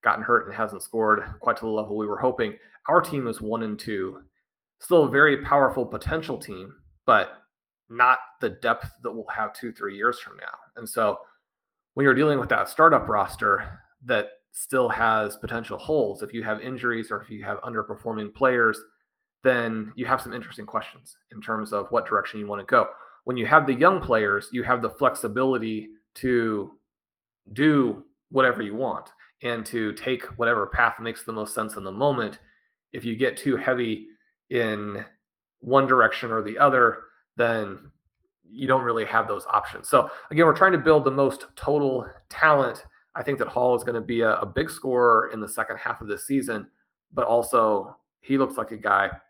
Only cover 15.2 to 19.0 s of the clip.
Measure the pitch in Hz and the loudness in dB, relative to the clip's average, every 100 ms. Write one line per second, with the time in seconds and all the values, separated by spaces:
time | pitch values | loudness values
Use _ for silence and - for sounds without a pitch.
15.2 | 107 - - 117 110 - - 156 107 98 | -2 -6 -8 -8 -8 -12 -2 0 0 -4
16.2 | 107 113 107 107 127 127 120 113 107 101 | -10 -8 -6 -6 -6 -6 -4 -4 -6 -8
17.2 | - 107 101 104 123 113 104 107 120 107 | -10 -14 -10 -8 -6 -6 -6 -8 -8 -8
18.2 | 104 - 131 123 113 107 - _ | -10 0 2 4 2 0 -10 _